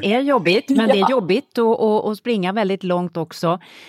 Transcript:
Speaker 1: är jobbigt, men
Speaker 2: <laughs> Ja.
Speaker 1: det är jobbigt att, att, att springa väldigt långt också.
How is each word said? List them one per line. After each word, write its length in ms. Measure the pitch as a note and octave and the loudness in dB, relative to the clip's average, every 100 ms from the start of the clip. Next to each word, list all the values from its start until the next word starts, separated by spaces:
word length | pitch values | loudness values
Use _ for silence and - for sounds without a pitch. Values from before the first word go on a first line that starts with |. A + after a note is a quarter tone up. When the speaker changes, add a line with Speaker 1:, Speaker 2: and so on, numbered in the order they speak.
Speaker 1:
är 160 | G3 A#3 | -2 0
jobbigt, 500 | C#4 C4 E3 G3 - | 2 0 2 0 0
men 100 | C#4 | 0
Speaker 2:
<laughs> 80 | A3 | 2
Ja. 40 | |
Speaker 1:
det 60 | G#3 | 4
är 80 | G3 | 2
jobbigt 460 | C4 F3 G3+ - - | 2 0 -2 -2 -2
att, 220 | A3+ A#3 | 0 2
att, 260 | A3 G#3+ - | 0 0 -2
att 120 | G#3 | -6
springa 340 | B3 A3 F3+ | -4 -2 -2
väldigt 300 | G#3 G3 F#3+ | -2 -2 -2
långt 340 | F3+ F3+ F3+ E3+ | -2 -2 -2 -6
också. 420 | D#3+ - E3+ F3 - - | -8 -4 -2 -2 -6 -20